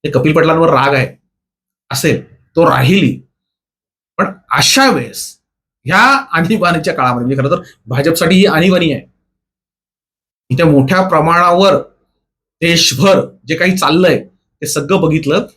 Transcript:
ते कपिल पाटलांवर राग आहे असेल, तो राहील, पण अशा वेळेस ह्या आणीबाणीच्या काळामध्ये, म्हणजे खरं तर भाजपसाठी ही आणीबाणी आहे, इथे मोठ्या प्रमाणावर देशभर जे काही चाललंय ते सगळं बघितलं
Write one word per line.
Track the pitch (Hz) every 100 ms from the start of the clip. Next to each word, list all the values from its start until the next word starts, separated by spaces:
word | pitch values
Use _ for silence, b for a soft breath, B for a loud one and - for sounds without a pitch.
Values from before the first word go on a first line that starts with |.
ते | 151
कपिल | 131 151
पाटलांवर | 156 160 160 165
राग | 135 139
आहे | 139 120 - _ _ _ _ _ _ _
असेल, | 127 156 104 - _ _ 160
तो | 165
राहील, | 131 127 196 143 - _ _ _ _ _ _ _ _ _ -
पण | 196 - _
अशा | 131 - 269 269
वेळेस | 165 110 - - - _ _ _ _
ह्या | 123 190 254 269 -
आणीबाणीच्या | 165 170 220 175 165 175
काळामध्ये, | 151 127 120 123 135
म्हणजे |
खरं | 135 175
तर | B B -
भाजपसाठी | 123 151 165 165
ही | 185 196
आणीबाणी | 156 180 180 165
आहे, | 131 - _ _ _ _ _ _ _ _ _ _ _ _ _ _
इथे | 127
मोठ्या | 165 143 135 190 185
प्रमाणावर | 160 160 170 175 175 190 147 - _ _ _ _ _ _ _
देशभर | 170 170 - 127 196 165 - _ -
जे | 160
काही | 185 185
चाललंय | 147 160 180 120 - _ _ _
ते | 151
सगळं | 151 - 190
बघितलं | 156 156 151 175 247